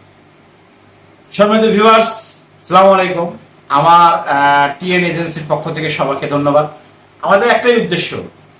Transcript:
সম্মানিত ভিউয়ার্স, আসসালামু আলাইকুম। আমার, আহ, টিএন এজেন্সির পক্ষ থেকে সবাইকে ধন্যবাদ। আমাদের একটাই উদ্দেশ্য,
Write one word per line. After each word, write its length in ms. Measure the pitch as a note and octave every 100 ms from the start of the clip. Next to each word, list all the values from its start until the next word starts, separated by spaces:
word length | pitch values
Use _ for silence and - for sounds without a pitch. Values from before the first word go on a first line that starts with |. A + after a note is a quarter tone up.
| _ _ _ _ _ _ _ _ _ _ _ _ _ -
সম্মানিত 340 | G#3 A3 A3
ভিউয়ার্স, 680 | G3+ A3 A3 A3+ - - - _ _
আসসালামু 340 | - F#3 G3
আলাইকুম। 460 | F#3 F3+ E3+ F3 - - _ _
আমার, 600 | C#3 E3 E3+ E3+ E3 D#3+
আহ, 440 | C#3+ C#3 C#3+ C#3+ -
টিএন 260 | F3+ F3+ F3
এজেন্সির 380 | D#3 E3+ D#3 D3+
পক্ষ 200 | D3 D#3+
থেকে 220 | D3+ D#3
সবাইকে 360 | B2+ C3+ C#3 C#3+
ধন্যবাদ। 400 | D3 C#3+ D3 D3+ - - _ _ _
আমাদের 280 | D#3 G3 A#3
একটাই 320 | A3 B3 A#3
উদ্দেশ্য, 360 | F3 F3 - A2+ - - _